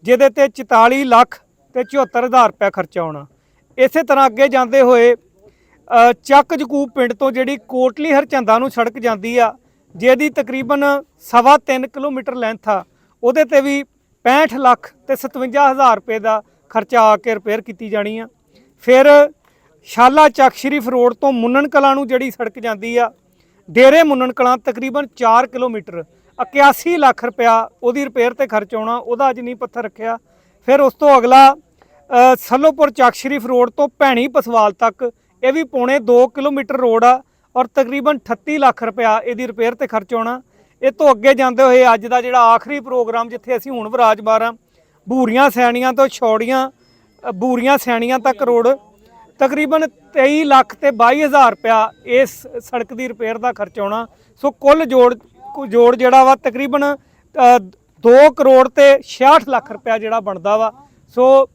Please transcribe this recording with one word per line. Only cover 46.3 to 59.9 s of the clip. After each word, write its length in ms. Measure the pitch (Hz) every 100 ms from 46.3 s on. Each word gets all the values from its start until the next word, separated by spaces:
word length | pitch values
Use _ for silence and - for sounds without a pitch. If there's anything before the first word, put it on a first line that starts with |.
| 220 233 262 262 _ _ _ _ _ -
ਅ, 20 |
ਭੂਰੀਆਂ 460 | 190 247 247 247 277
ਸੈਣੀਆਂ 420 | - 233 233 254
ਤੱਕ 240 | 226 262
ਰੋਡ, 240 | 254 240 233 269 _ _ _ _ _ _
ਤਕਰੀਬਨ 480 | 269 294 302 311 311
ਤੇਈ 560 | _ _ - 262 302
ਲੱਖ 320 | 302 269 262 -
ਤੇ 160 | 285
ਬਾਈ 300 | 226 233 277
ਹਜ਼ਾਰ 280 | 302 285 247
ਰੁਪਇਆ 400 | 220 226 220 220 _ -
ਇਸ 420 | 247 269 - 254 240
ਸੜਕ 340 | - 247 226
ਦੀ 140 | 233 254
ਰਿਪੇਅਰ 300 | 214 226 226
ਦਾ 160 | 240
ਖਰਚ 260 | 233 202 -
ਆਉਣਾ। 280 | 202 214 226 _ _ _
ਸੋ 160 | 277
ਕੁੱਲ 340 | - 277 311 302
ਜੋੜ, 300 | 254 240 247 _ _ -
ਕੁ-, 120 | 320 269
ਜੋੜ 300 | 233 240 247
ਜਿਹੜਾ 280 | 247 262
ਵਾ 120 | 262 269
ਤਕਰੀਬਨ, 600 | 269 240 277 277 285 277
ਅ, 640 | _ _ _ 320 247 247 185 _ _ _
ਦੋ 320 | 233 254 302
ਕਰੋੜ 380 | 262 269 262 254
ਤੇ 320 | - 277 277
ਛਿਆਹਠ 420 | - - 262 311 208
ਲੱਖ 220 | 254 -
ਰੁਪਇਆ 260 | 208 240